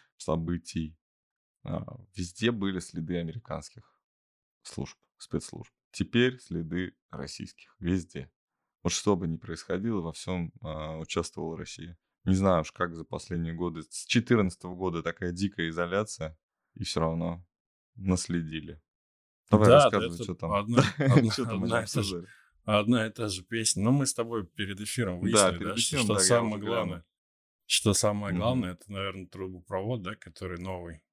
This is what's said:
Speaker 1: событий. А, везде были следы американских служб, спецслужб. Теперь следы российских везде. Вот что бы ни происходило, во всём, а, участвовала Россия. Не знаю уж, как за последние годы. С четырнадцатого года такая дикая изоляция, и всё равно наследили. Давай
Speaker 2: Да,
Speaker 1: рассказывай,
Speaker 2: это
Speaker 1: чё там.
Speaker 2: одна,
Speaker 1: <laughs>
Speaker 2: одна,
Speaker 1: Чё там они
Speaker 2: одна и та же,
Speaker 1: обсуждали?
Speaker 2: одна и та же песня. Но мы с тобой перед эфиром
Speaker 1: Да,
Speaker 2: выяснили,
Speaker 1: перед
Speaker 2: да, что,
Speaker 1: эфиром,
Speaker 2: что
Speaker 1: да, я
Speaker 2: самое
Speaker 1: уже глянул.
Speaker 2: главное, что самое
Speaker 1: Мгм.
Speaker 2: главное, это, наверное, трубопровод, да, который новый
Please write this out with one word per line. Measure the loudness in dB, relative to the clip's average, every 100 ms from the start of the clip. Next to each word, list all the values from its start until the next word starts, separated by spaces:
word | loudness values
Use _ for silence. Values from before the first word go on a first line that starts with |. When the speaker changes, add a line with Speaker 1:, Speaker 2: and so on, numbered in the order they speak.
| _ _
Speaker 1:
событий. | -2 -2 0 -4 -4 -6 -6 -8 _ _ _ _ _ _
А, | -8 -8 -8 -14 -14 -10
везде | -8 0 0
были | 2 -2 -2
следы | -6 -8 -4 -4
американских | -4 -8 -10 -10 -10 -18 -20 _ _ _ _ _ _ _
служб, | -14 -10 -10 -12 _ _
спецслужб. | -8 -6 -6 -12 -16 _ _
Теперь | -6 0 4 2 0
следы | -8 -8 -4 -4 -4 -8 _
российских | -12 -12 -12 -14 -16 -20 _
везде. | -2 0 -2 -10 -14 _ _ _ _ _
Вот | -4
что | 0 2 2
бы | 0
ни | -4
происходило, | -6 -12 -4 -2 -2 -2
во | -4
всём, | -6 -6 -4 -4 -8
а, | -10 -8 -8 -8
участвовала | -4 -4 -4 -6 -8 -8
Россия. | -10 -12 -14 -16 _ _
Не | 2
знаю | 4 6 4
уж, | 2
как | -2 -4
за | -4
последние | -10 -10 -6 -4 -2
годы. | -2 -2 -4
С | -10 -14 0
четырнадцатого | 0 4 4 4 -2 -10
года | -4 -2 -2
такая | -4 -4 -6
дикая | -2 -4 -2 -4
изоляция, | -2 0 0 -2 -6 -10 -10 _ _ _
и | -10
всё | -6 0
равно | 0 0 -4 -6 -12 _ _ _ _ -4
наследили. | 0 0 2 -2 -2 -6 -10 -14 _ _ _ _ _ _ _
Давай | 6 10
Speaker 2:
Да, |
Speaker 1:
рассказывай, | 10 10 6 0 -4
Speaker 2:
это |
Speaker 1:
чё | -8
там. | -6 -2 0
Speaker 2:
одна, | 4 4 4 4
Speaker 1:
<laughs> | 4
Speaker 2:
одна, | 6 6
Speaker 1:
Чё | 2 -2
там | -2
они | 0 0
Speaker 2:
одна |
и | 0
та | -2
же, | -2 -4
Speaker 1:
обсуждали? | -10 -18 _ _
Speaker 2:
одна | 0 2 4 2 2
и |
та | -4 -6
же | -6
песня. | -6 -2 0 2
Но | 4
мы | 4 2
с |
тобой | -2 -2 -4 -6
перед | -6 -6 -6
эфиром | -4 -2 -2 0
Speaker 1:
Да, | 4 6 6
Speaker 2:
выяснили, | 4
Speaker 1:
перед | -2 -2
Speaker 2:
да, |
что, | 0 0
Speaker 1:
эфиром, | 2
Speaker 2:
что | 2
Speaker 1:
да, |
я | 4 4
Speaker 2:
самое | 2 -2
Speaker 1:
уже |
глянул. | -2 -2 -2 -6
Speaker 2:
главное, | -12 _ _ _ _ _ -2
что | 2 4
самое | 4 2 0 -2
Speaker 1:
Мгм. |
Speaker 2:
главное, | 0 2 2 -2
это, | -6 -10
наверное, | -6 -6 -6 -12
трубопровод, | -10 -10 -10 -6 -4 -2 -4
да, | -6 -10
который | -14 -10 -8 -6
новый | -6 -8 -10 -14 _